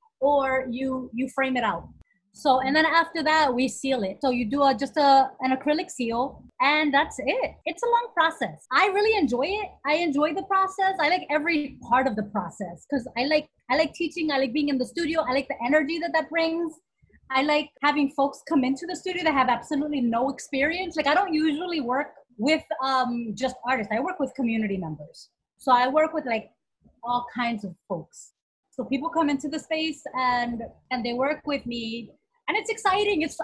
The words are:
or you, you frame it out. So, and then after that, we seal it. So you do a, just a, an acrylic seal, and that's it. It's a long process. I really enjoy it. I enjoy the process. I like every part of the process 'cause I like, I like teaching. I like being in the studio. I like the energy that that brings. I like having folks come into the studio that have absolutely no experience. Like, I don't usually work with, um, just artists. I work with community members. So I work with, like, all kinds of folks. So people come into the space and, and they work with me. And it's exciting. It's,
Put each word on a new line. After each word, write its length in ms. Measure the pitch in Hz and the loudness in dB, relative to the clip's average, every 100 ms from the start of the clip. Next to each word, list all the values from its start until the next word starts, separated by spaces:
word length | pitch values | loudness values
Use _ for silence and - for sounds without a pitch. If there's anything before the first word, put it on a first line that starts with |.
| _ - | _ -2
or 460 | 277 285 269 262 254 | 2 4 2 0 -2
you, 400 | 240 262 262 254 | -4 -4 -4 -6
you 140 | 226 262 | -4 -4
frame 220 | - 262 254 | -2 -2 0
it 80 | |
out. 240 | 226 175 - - _ _ _ | -2 -2 -8 -20 _ _ _
So, 260 | - 294 262 | -2 2 4
and 140 | 262 | 4
then 120 | 302 311 | 2 4
after 360 | 330 320 330 | 4 2 0
that, 280 | 302 311 285 | 2 4 4
we 160 | 247 262 | 2 0
seal 360 | - 269 254 | -2 -2 0
it. 140 | 190 202 | -2 -2
So 80 | 269 | 0
you 180 | 247 214 | 0 0
do 140 | 285 | 4
a, 120 | 277 | 4
just 220 | 220 269 311 | 4 0 4
a, 320 | 277 269 262 - | 6 8 6 0
an 140 | 262 | -2
acrylic 360 | 262 294 311 370 | 0 0 0 -2
seal, 520 | - 233 233 269 - - - | -4 -4 -2 -2 -6 -12 0
and 300 | 269 302 302 | 2 2 2
that's 260 | 277 320 - | 2 2 -2
it. 320 | 247 494 - - - | -2 -2 -2 -4 -8
It's 160 | - | -4
a 40 | 480 | 0
long 220 | 480 480 | 0 0
process. 520 | 349 320 320 196 156 - | 0 0 0 -6 -8 -2
I 140 | 269 403 | 2 2
really 320 | 392 427 427 | 4 2 2
enjoy 280 | 269 240 330 | 2 0 0
it. 200 | 415 415 - 277 | -2 -6 -6 0
I 100 | 311 | 0
enjoy 360 | 339 277 311 | 2 2 2
the 120 | 381 | 0
process. 520 | - 381 381 392 381 381 | 0 2 0 0 0 2
I 120 | 302 | 2
like 160 | 359 - | 2 0
every 480 | 302 320 311 294 - | -2 0 0 -2 -8
part 240 | - 240 262 | 0 2 2
of 100 | 214 | -2
the 60 | |
process 640 | 208 208 175 - 180 175 - | -4 -6 -6 -8 -12 -12 -4
'cause 160 | 277 233 233 | -4 -4 -4
I 60 | 277 | 0
like, 220 | 302 302 _ - | 0 0 _ -2
I 60 | 277 | 0
like 160 | 320 | 0
teaching. 380 | - 339 349 311 | -2 -6 -2 -2
I 80 | 269 | 0
like 160 | 269 | 0
being 160 | 277 294 | 0 0
in 80 | 262 | 0
the 80 | 226 | -2
studio. 340 | 339 311 330 247 | -4 -2 0 0
I 40 | |
like 140 | 269 269 | 0 -2
the 140 | 262 | -4
energy 360 | 240 302 294 330 | 0 2 2 -2
that 140 | 339 | 0
that 160 | 320 311 | -2 0
brings. 420 | 330 330 330 330 - _ _ _ _ - | 0 0 0 -4 -8 _ _ _ _ -4
I 120 | 269 | 0
like 260 | 294 302 302 - | 2 2 0 -2
having 260 | 294 294 277 | 0 2 0
folks 320 | - 277 - - | 2 -2 -2 0
come 160 | 311 | 2
into 220 | 254 269 349 | 2 -2 -4
the 100 | 359 | -8
studio 280 | 370 359 | -6 -2
that 100 | 330 | 0
have 160 | 277 254 | 2 2
absolutely 500 | 233 - 285 302 285 | 0 -2 -2 -2 0
no 300 | 240 226 269 | 0 0 -2
experience. 680 | 269 - 269 294 349 359 320 | -4 -6 0 0 0 -4 -2
Like, 100 | 285 | 2
I 80 | |
don't 200 | 330 392 | 2 2
usually 480 | 302 311 294 359 330 | 2 0 0 -4 -4
work 260 | 240 262 302 - _ - | -2 -2 -4 -10 _ -2
with, 240 | 254 311 - - | 2 2 0 -4
um, 500 | 269 262 240 240 226 | 0 0 0 -2 -6
just 220 | 208 254 - 240 | -4 -4 -4 -4
artists. 240 | 254 208 | -2 -2
I 60 | 220 | -2
work 180 | 330 370 | -2 -4
with 140 | 262 | -4
community 440 | - 233 226 214 190 | -2 -2 0 -2 -4
members. 500 | 165 151 151 - - _ _ _ | -6 -8 -14 -20 -20 _ _ _
So 120 | 269 | 2
I 160 | 247 254 | 4 4
work 260 | 302 311 | 2 2
with, 100 | 320 | 0
like, 260 | 247 226 - _ _ _ _ _ | -2 -4 -6 _ _ _ _ _
all 220 | 240 247 240 | -4 -4 -4
kinds 280 | 240 240 220 | -4 -4 -4
of 100 | 196 165 - | -8 -12 -8
folks. 440 | 170 - - - _ _ _ _ | -8 -8 -20 -20 _ _ _ _
So 140 | - | -10
people 260 | 214 254 330 | -4 -2 -2
come 180 | 330 294 | 0 2
into 200 | 277 294 | 0 -2
the 80 | 311 | -6
space 440 | - 320 320 - - | -4 -2 -2 -4 -8
and, 480 | 254 254 247 240 233 226 - - | -2 0 0 0 -4 -8 -14 -8
and 140 | 254 | -4
they 80 | 233 | -4
work 280 | 240 269 302 | -2 -2 -2
with 220 | 294 277 240 | -4 -4 -4
me. 440 | 240 226 233 214 - _ _ - | -8 -6 -8 -12 -18 _ _ -4
And 100 | 403 | -4
it's 120 | 427 | -4
exciting. 520 | 415 392 392 415 349 | -2 0 2 2 0
It's, 160 | 311 - | -2 -4